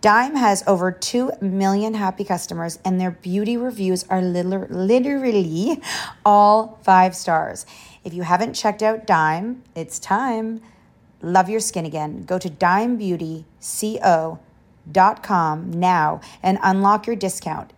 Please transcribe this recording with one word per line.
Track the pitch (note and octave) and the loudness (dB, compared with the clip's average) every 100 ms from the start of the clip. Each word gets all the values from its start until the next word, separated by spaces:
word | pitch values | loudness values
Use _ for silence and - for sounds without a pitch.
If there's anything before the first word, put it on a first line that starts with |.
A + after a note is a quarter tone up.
Dime | G#3+ G#3+ B3+ D4 | 6 4 2 2
has | A#3 G3 | 2 2
over | - F#3+ F#3 | 0 0 0
two | F3+ - A#3+ B3+ - | -4 -4 -2 -2 -4
million | G3 F#3+ G3 G3 G#3+ | -4 0 0 0 0
happy | A3 G3 F#3+ | -2 -4 -4
customers, | G3+ F3+ - E3+ E3 E3 | -4 -4 -6 -8 -8 -6
and | F#3 F#3 | -2 -2
their | F#3 | -2
beauty | F3+ F3+ F#3 G#3+ A#3+ | -6 -6 -4 -2 -2
reviews | B3 A3 F#3+ F3+ | -4 -4 -2 -2
are | - F#3 | -2 -2
liter-, | F3+ F3+ F3+ F#3+ F#3+ | 0 -2 -2 -4 -6
literally | F3+ F#3+ B3 B3+ C#4 C4 G#3+ E3+ D#3+ A3 D#4+ - - - - | -4 2 2 2 0 0 0 0 -2 -2 -4 -6 -10 -10 -2
all | G#3 G#3 G#3 G#3+ A3 - | 4 6 8 6 2 -6
five | - F#3 F#3 F#3 | 4 6 6 2
stars. | - D#3+ D#3 - - - - - | -2 0 -2 -8 -16 -20 -20 -18
If | F#3+ | -12
you | E3+ | -8
haven't | F3 F3+ A3+ | 0 0 0
checked | - G#3+ G#3 | -2 -2 0
out | G#3+ A3 A3 | 0 0 2
Dime, | E3+ D#3 D#3+ G#3+ B3 - | 2 4 0 -6 -10 -12
it's | - D#3+ - | -12 -12 -12
time. | - G3 C4 A3+ A3 A3+ - _ _ _ _ _ | -2 -2 0 -4 -6 -8 -14 _ _ _ _ _
Love | E3+ F3+ F3+ | 0 2 2
your | A3 | -2
skin | G#3+ F#3 | -4 -6
again. | D#3+ D#3 D3+ D3+ | -6 -6 -6 -8
Go | E3 F#3 | -6 -6
to | F3+ | -6
dime | D3 F3+ F#3+ A#3+ A#3+ | -2 2 2 0 -2
beauty | G3+ E3+ D#3+ D#3+ D#3+ _ | -4 -4 -6 -10 -16 _
C | - - G#3+ A3 | -12 -6 -6 0
O | G3 E3 D#3+ E3 _ _ _ _ - | 2 2 0 -10 _ _ _ _ -4
dot | D3+ F#3+ - | 2 4 2
com | - F#3+ D#3+ D#3 F3 | -2 0 0 -2 -6
now | E3+ F3+ F3 D3+ D#3 - - | -2 2 2 0 -2 -10 -4
and | F#3 F#3+ | -2 2
unlock | G3 F#3+ G3 G#3 G#3 | 2 2 2 2 0
your | A3+ | -4
discount. | F#3+ - - D#3 - | -4 -6 -8 -10 -12